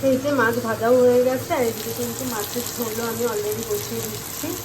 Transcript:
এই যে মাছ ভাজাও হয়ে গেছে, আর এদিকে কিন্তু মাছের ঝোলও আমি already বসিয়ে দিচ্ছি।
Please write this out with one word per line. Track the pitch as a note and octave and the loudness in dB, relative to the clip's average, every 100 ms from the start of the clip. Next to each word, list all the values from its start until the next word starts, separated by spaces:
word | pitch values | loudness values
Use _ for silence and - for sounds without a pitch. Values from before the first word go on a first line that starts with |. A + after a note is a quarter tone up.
| C4+ | 4
এই | C4 | 2
যে | C#4+ C#4+ | 2 2
মাছ | A#3 A#3 A#3 | 2 2 -2
ভাজাও | G#3 A3+ B3+ | 0 4 6
হয়ে | B3 B3 B3 | 8 6 4
গেছে, | B3+ - D#4+ | 2 -2 0
আর | A#3 | 0
এদিকে | G#3+ A3 A#3 | -2 -6 -4
কিন্তু | A#3+ A#3 B3+ | -4 -4 -6
মাছের | A#3 G#3 A#3+ A#3 | -6 -6 -6 -6
ঝোলও | - A#3 A3 A#3 | -6 -4 -4 -4
আমি | A3+ A#3+ | -2 -2
already | G#3+ G#3 G#3+ A3 | 0 -2 -4 -2
বসিয়ে | G#3 G#3+ A3+ A3 | -4 -4 -6 -6
দিচ্ছি। | A3 - - D4+ C#4 | -8 -10 -8 -6 -6